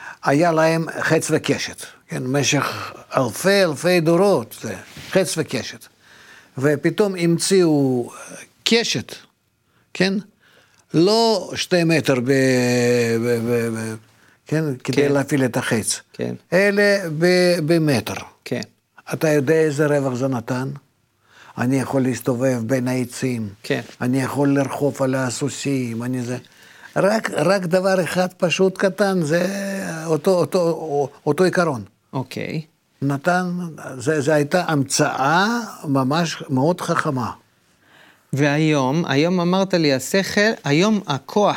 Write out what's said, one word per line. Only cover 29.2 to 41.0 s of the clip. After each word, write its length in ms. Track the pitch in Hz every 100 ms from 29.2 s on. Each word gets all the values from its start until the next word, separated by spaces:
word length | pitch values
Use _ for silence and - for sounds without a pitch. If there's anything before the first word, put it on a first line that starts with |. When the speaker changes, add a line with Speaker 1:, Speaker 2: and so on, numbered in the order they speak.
Speaker 1:
זה 260 | 147 170 180 196 196 190 185 160 165
אותו, 260 | 156 196
אותו, 280 | 180 160 185 170 160 160 143 135 - 151
אותו 180 | 143
עיקרון. 400 | 185 180 165 123 95 _ _
Speaker 2:
אוקיי. 480 | 135 127 - 98 156 - _ _ _
Speaker 1:
נתן, 540 | 139 139 175 180 180 175 170 147 143 131
זה, 240 | 120 156
זה 120 | 135
הייתה 300 | 151 143 180 165
המצאה 800 | 151 135 - 143 120 139 170 208 240 214 -
ממש 600 | 160 135 131 156 165 - 160
מאוד 320 | 131 151 180
חכמה. 500 | - 165 165 131 107 - _ _ _ _ _ - - _ _
Speaker 2:
והיום, 720 | 127 147 147 156 147 127 156 -
היום 320 | 135 165 185
אמרת 340 | 175 185 190
לי, 200 | 175 151
השכל, 480 | 131 - 196 185 208 208 220
היום 360 | 147 147 208 208